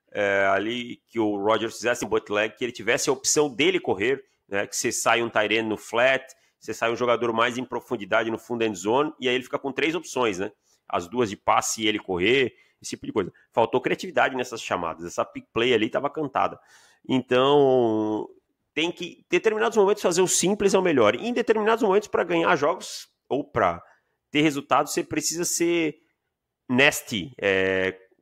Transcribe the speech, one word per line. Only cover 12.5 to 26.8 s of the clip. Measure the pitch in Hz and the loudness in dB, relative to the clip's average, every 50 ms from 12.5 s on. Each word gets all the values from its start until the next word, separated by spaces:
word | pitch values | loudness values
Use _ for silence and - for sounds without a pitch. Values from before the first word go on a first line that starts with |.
| - _ _ _ _ _ | -4 _ _ _ _ _
esse | - - | -14 -12
tipo | - - - | -12 -10 -12
de | 143 | -4
coisa. | - 110 90 85 - _ _ _ | -2 -2 -2 -2 -8 _ _ _
Faltou | _ 123 113 110 - 127 | _ 0 0 2 0 -2
criatividade | - - 180 - - 185 143 120 120 131 131 | 0 -2 -4 -4 -6 -4 0 0 0 0 0
nessas | 127 120 - 117 110 | -4 -6 -6 -8 -10
chamadas. | - - 107 90 85 80 80 80 85 | -6 -4 -4 -4 -4 -6 -6 -8 -12
Essa | 87 - 117 117 | -8 -6 -6 -6
pick | - - 131 - _ | -6 -8 -14 -18 _
play | _ 113 117 127 | _ -2 0 2
ali | 120 104 110 110 | 2 2 2 0
tava | - 135 135 139 | -2 -4 -4 -4
cantada. | - 160 151 131 - 95 95 - - - _ _ - - _ _ _ _ _ - | -4 -6 -8 -4 0 0 0 0 -2 -8 _ _ -20 -20 _ _ _ _ _ -2
Então, | 131 127 - - 127 123 135 139 147 147 139 131 127 127 120 110 110 107 107 107 107 - - - - _ _ _ _ _ _ _ _ | -2 -2 0 2 2 2 4 4 4 4 6 6 4 4 4 2 2 0 0 -2 -2 -4 -6 -10 -14 _ _ _ _ _ _ _ _
tem | 151 165 175 | -4 -4 -4
que, | 170 - 185 | -4 -8 -12
em | - - - _ _ | -14 -14 -18 _ _
determinados | 175 180 180 220 214 214 226 226 214 | -2 0 0 0 0 0 -2 0 2
momentos, | 220 196 196 214 - | 4 4 4 2 2
fazer | - 190 160 180 | 0 0 2 2
o | 185 165 | 2 2
simples | - - - 185 208 - 202 196 - | 2 0 0 0 0 2 2 2 2
é | 190 | 4
o | |
melhor. | 185 180 151 127 107 104 117 | 2 4 4 6 6 6 4
E | - 196 | 2 -2
em | 233 | -4
determinados | 247 247 226 - 214 220 208 220 226 220 | -2 0 2 2 2 2 2 2 2 2
momentos, | 247 196 185 214 208 - | 2 2 2 2 0 0
pra | - 220 196 | -2 -2 0
ganhar | 170 175 165 165 - 180 | 0 0 2 2 2 2
jogos | 135 143 156 185 208 214 - - - - - _ _ _ _ | 2 2 0 0 -2 -8 -14 -14 -16 -16 -20 _ _ _ _
ou | 120 139 | -4 -4
pra | 143 - - 117 101 87 85 87 - - _ _ _ _ _ _ _ _ | -4 -4 0 2 2 2 2 -2 -8 -18 _ _ _ _ _ _ _ _
ter | - 147 | 0 2
resultado, | 151 160 135 143 - - 131 139 147 - | 2 2 2 0 -2 0 2 2 2 0
você | - 175 | -2 -4
precisa | 165 - 160 151 156 - 156 170 170 | -4 -4 -6 -4 -4 -4 -4 -4 -4
ser | - - - 170 170 170 170 160 151 147 _ _ _ _ _ _ _ _ _ _ _ _ _ _ - | -4 -2 0 0 0 2 0 0 -2 -4 _ _ _ _ _ _ _ _ _ _ _ _ _ _ 0
nasty. | 127 127 | 4 4